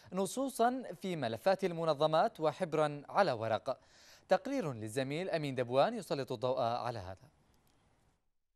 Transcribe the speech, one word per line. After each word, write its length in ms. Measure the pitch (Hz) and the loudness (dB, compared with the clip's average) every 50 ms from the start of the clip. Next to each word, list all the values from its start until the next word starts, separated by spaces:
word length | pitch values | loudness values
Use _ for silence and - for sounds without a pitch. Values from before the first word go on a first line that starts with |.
| - - | -16 -6
نصوصا 680 | 180 185 196 180 - 247 277 269 - - 226 247 254 262 214 - 180 - | -2 -2 -2 -2 -2 -2 -4 -2 0 2 2 2 2 0 -6 -10 -10 -8
في 140 | - 190 175 | -6 -4 -2
ملفات 480 | 156 131 113 113 110 - 190 196 - 196 | -2 -2 -2 -2 0 2 2 2 4 2
المنظمات 760 | 180 170 165 165 160 151 135 156 156 156 160 196 233 - - | 0 0 0 2 2 2 4 4 4 4 4 4 2 0 0
وحبرا 600 | 156 151 139 - 190 160 147 156 151 147 147 143 139 - | 0 0 0 0 -2 0 2 2 2 2 0 -4 -10 -2
على 240 | 131 175 202 160 | 2 2 4 4
ورق. 480 | 127 107 113 110 110 104 - - 127 - _ _ - - - - - - _ - | 2 0 0 0 0 0 0 -4 -6 -6 _ _ -20 -20 -20 -20 -20 -20 _ 2
تقرير 440 | 185 185 - 262 285 269 202 151 | 2 2 2 -2 -4 -2 -2 -4
للزميل 580 | 123 107 107 110 107 135 131 131 143 160 185 - | -4 -6 -8 -4 -4 -2 -2 -2 -4 -4 -4 -4
أمين 240 | - 165 147 143 131 | -2 -2 -2 -2 -2
دبوان 400 | 123 123 117 123 135 151 208 240 | -2 -2 0 2 2 2 2 0
يسلط 380 | 226 170 - 170 143 131 - | -4 -6 -4 -4 -4 -4 -4
الضوء 280 | 135 110 131 127 131 131 | -4 -2 -2 0 0 0
على 380 | 123 113 120 120 113 120 120 110 | 0 0 0 -2 -4 -4 -6 -6
هذا. 300 | 90 90 95 - - - _ _ _ _ _ _ _ _ _ _ _ _ _ _ _ _ _ _ _ _ _ _ _ _ _ | -8 -10 -12 -14 -18 -20 _ _ _ _ _ _ _ _ _ _ _ _ _ _ _ _ _ _ _ _ _ _ _ _ _